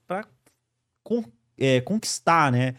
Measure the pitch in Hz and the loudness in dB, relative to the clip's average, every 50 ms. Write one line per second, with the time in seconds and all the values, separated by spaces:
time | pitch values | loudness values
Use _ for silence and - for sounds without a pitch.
0 | _ - 180 196 220 - _ _ _ _ _ _ _ _ _ _ _ _ _ _ | _ -10 -10 -10 -10 -12 _ _ _ _ _ _ _ _ _ _ _ _ _ _
1 | - - 220 240 220 - - _ _ _ _ - 135 135 131 123 127 - 202 220 | -8 -4 -4 -4 -4 -8 -14 _ _ _ _ -2 0 2 2 2 0 -2 -4 -4
2 | - - - - - 170 165 165 151 135 123 123 127 131 127 | -4 -6 -10 -4 0 2 2 4 4 2 2 0 0 -2 -4